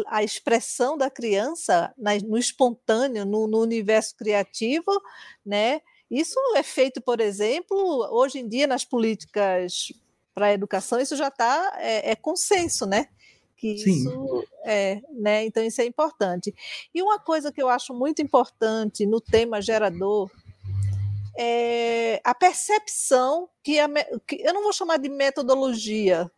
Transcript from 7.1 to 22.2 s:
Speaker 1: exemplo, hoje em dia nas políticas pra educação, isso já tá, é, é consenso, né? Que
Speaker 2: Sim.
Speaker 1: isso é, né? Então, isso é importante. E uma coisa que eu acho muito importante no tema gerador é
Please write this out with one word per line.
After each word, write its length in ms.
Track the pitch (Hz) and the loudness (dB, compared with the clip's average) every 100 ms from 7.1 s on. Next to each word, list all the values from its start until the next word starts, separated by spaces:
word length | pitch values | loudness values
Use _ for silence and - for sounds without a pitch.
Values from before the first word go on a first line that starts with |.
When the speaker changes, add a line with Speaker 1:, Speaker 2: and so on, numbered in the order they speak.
| 233 | 0
Speaker 1:
exemplo, 560 | 214 196 214 311 - 392 370 277 214 | 0 0 -2 -2 -2 -2 0 0 0
hoje 260 | 233 262 269 | 2 0 -2
em 100 | 233 | -6
dia 180 | 240 285 | 0 0
nas 180 | 262 | 0
políticas 1080 | - 240 226 214 - 214 196 185 180 - - - _ _ _ | -2 0 0 -2 -4 0 2 0 -2 -6 -8 -12 _ _ _
pra 180 | 214 208 | 0 2
educação, 480 | 208 202 190 - 240 | 2 0 -4 -2 -2
isso 160 | 269 285 | -2 -2
já 140 | 277 | -4
tá, 460 | - 240 294 381 - | 0 2 2 0 -4
é, 340 | 226 220 - | -2 -2 0
é 40 | 220 | -2
consenso, 680 | 311 339 - 381 339 - 202 | -2 -2 0 2 0 -2 0
né? 220 | 202 294 _ _ _ _ _ | 0 -2 _ _ _ _ _
Que 220 | 220 208 | -6 0
Speaker 2:
Sim. 120 | 202 | 2
Speaker 1:
isso 540 | 160 131 131 269 254 - - | 2 0 -4 -4 -6 -6 -10
é, 360 | - 208 196 202 277 | -2 0 0 -2 -8
né? 340 | 262 208 214 | -4 0 2
Então, 200 | 220 226 | 0 -2
isso 160 | 226 220 | -2 0
é 40 | |
importante. 680 | 240 269 311 - 196 180 208 - - - - | -2 0 -2 0 -2 -2 -6 -10 -14 -16 -8
E 80 | 330 | -2
uma 160 | 392 415 | 0 0
coisa 320 | - 320 285 | 0 -2 -2
que 100 | - | -2
eu 80 | 254 | 0
acho 240 | 240 - | 0 -2
muito 300 | 247 277 320 | -4 -2 -2
importante 840 | 285 254 254 - 220 220 214 - 202 | 2 2 2 0 0 0 -2 -2 0
no 140 | 220 | 0
tema 400 | - 220 233 214 | 2 2 2 -2
gerador 680 | 196 220 208 170 196 214 190 _ - - - - - - - - - - | 0 0 0 0 0 0 -2 _ -20 -14 -6 -2 -2 -2 -2 -4 -8 -4
é 840 | 240 233 233 233 233 233 226 214 | 0 0 0 0 0 0 0 0